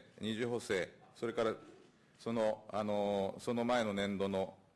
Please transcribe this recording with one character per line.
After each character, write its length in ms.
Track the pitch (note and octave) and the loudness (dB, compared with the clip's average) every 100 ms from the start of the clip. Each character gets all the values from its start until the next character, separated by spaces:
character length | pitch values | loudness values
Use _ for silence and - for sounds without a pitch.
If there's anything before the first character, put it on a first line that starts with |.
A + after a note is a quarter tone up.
| - - | -8 -8
二 140 | G#2+ | -4
次 100 | A2 | -2
補 160 | A#2+ A#2+ | -2 -2
正、 280 | - G2 E2 - - - | -2 -2 -2 -8 -20 -8
そ 100 | A2+ | -6
れ 60 | |
か 120 | A2+ | 0
ら 100 | A2+ G#2 - - - _ _ - | 0 0 -8 -20 -20 _ _ -14
そ 140 | - | -4
の、 320 | A#2 A2 G#2+ - | 0 0 0 -4
あ 160 | G2+ | -4
の、 500 | G#2+ G#2 G2+ G2+ G2 - | 0 0 2 0 0 -4
そ 160 | - | -4
の 100 | A#2 | 0
前 200 | A#2 B2 | 2 2
の 100 | A2 | 2
年 240 | G2+ G2+ G2 | 0 0 2
度 100 | G2 | 4
の、 260 | F#2+ F#2+ - - | 4 0 -4 -18